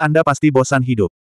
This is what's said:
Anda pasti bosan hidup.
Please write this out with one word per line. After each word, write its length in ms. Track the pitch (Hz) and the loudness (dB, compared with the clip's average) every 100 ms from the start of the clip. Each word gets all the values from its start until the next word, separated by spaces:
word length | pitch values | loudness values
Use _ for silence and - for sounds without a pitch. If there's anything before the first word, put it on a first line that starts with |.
Anda 240 | 156 156 | 0 0
pasti 240 | 160 139 156 | 0 0 0
bosan 320 | 131 131 139 | 0 0 -2
hidup. 320 | 127 117 90 - _ | -2 -2 -2 -6 _